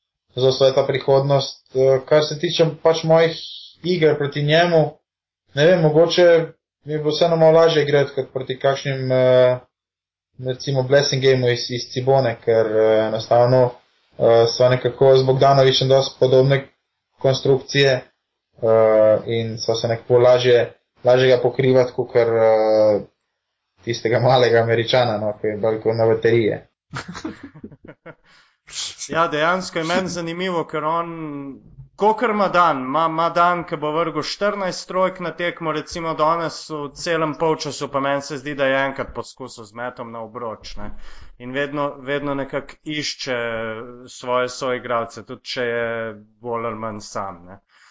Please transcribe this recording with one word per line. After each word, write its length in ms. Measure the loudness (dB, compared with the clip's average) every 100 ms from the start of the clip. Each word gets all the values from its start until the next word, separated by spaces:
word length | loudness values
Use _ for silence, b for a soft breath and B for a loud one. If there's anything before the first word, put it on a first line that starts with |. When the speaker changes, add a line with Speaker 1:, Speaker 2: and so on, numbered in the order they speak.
| _ _ _ -2
Speaker 1:
zelo 140 | 0
svetla 340 | 2 2 2 -2
prihodnost. 800 | -2 2 2 2 0 -2 -12 _
Eh, 280 | 0 2 2
kar 200 | 2 0
se 160 | 0 -4
tiče 280 | -6 0 0 2
pač 260 | 0 0
mojih 300 | 2 2 2 -2 -16 -20 -20 _
iger 320 | -4 2 2 2
proti 280 | -4 -4
njemu, 400 | 0 2 4 2 0 -4 _ _ _ _ _ 2
ne 100 | 4
vem, 160 | 4
mogoče 460 | 4 4 2 4 6 6 2 -10 _ _ -10
mi 120 | -4
bo 120 | -4
vseeno 260 | 0 0 4
malo 160 | 4
lažje 280 | 6 4 2
igrati 320 | 2 0 0
kot 160 | -4 -6
proti 280 | -8 -8 -2
kakšnim, 520 | -2 -2 -4 -6 0
eh, 480 | 2 4 6 4 2 -8 _ _ _ _ _ _ _
recimo 440 | -8 -8 -4 -2
Blessing 400 | 2 2 2 0
Gameu 260 | 2 2 2
iz, 160 | -2 -4
iz 200 | -10 -8
Cibone, 480 | -6 0 2 0 -4
ker, 280 | 0 2 2
eh, 380 | 2 2 2 0
enostavno, 680 | -4 0 2 4 4 2 -2 _ _ _ 0
eh, 260 | 4 4 4
sva 220 | 2 2
nekako 440 | 2 -2 2 4
z 100 | 4
Bogdanovićem 640 | 4 2 4 4 4 2 2
dosti 280 | 2 0 -2
podobne 500 | 2 4 4 0 -4 _ _ _ _ _
konstrukcije, 720 | -2 -2 0 0 0 2 2 2 -6 _ _ _ _ _
eh, 580 | 2 4 4 4 4 2
in 320 | 0 -4 -6 -6
sva 200 | -4 -4
se 120 | -2
nekako 300 | -4 2 4
lažje, 540 | 6 4 4 2 2 _ _ _ 2
lažje 220 | 4 4
ga 120 | 2
pokrivati, 520 | 0 0 2 2 2
kakor, 360 | -4 -2 0 2
eh, 680 | 2 4 4 2 4 4 2 -4 _ _ _ _ _ _ _ -10
tistega 320 | -4 -2 0
malega 400 | 2 4 4 2
Američana, 580 | 2 0 0 0 0 -2
no, 160 | -6
ki 140 | -4 -6
je 100 | -4
bolj 220 | -4 -2
kot 160 | -4 0
na 100 | 0
baterije. 600 | 2 2 2 0 -4 -12 _ _
Speaker 2:
<laughs> 1200 | -16 -14 -14 -14 -16 -20 -20 -20 -20 -20 -20 -20 -20 b b b b _ B B B -6
Ja, 220 | -2 -2
dejansko 520 | 0 0 -2 -4 -6
je 60 | -2
meni 220 | -4 -4
zanimivo, 560 | -8 -8 -6 -4 -4
ker 200 | -4 -6
on, 260 | -4 -4 -6 -10 -12 -12 -14 -16 -20 -20 -20
kakor 360 | _ 0 0 -2
ima 180 | 0 0
dan, 300 | 4 2 2
ima, 260 | -4 -2 -2
ima 220 | -2 -2
dan, 340 | 2 2 0
ko 160 | -6 -8
bo 140 | -4
vrgel 320 | -4 -4 -4
štirinajst 640 | -8 -4 -4 -4 -6 -8 -8
trojk 320 | -2 -2 -4
na 120 | -10
tekmo, 400 | -6 -6 -4 -6
recimo 420 | -6 -8 -10 -8
danes 440 | -2 0 0 -4 -8 -12
v 220 | -10 -10
celem 440 | -10 -4 -2 -2 -2
polčasu, 520 | -2 -2 -6 -8 -6
pa 120 | -4
meni 220 | -2 -4
se 160 | -6 -12
zdi, 180 | -10 -4
da 100 | -2
je 140 | 0
enkrat 280 | -2 -6 -10
poskusil 520 | -12 -14 -16 -18 -16
z 100 | -20
metom 360 | -12 -12 -12 -16
na 100 | -14
obroč, 520 | -16 -12 -12 -12 -14
ne. 160 | -12 -10 -12 b b b -18
In 160 | -10
vedno, 400 | -6 -6 -6 -8 -8
vedno 340 | -8 -8 -6 -8
nekako 380 | -6 -8 -10 -18
išče 560 | -12 -8 -8 -10 -8 -6 -6 -8 -8 -10 -14 -20 -20
svoje 420 | -16 -4 -2 -2
soigralce, 760 | -6 -6 -6 -4 -4 -4 -12
tudi 180 | -18 -18
če 200 | -12 -6
je 240 | -4 -4 -4 -6 -8 -12 -20 _
bolj 260 | -8 -6 -6
ali 100 | -8
manj 220 | -10 -12
sam, 420 | -12 -10 -10 -14
ne. 160 | -20 -20 _ b b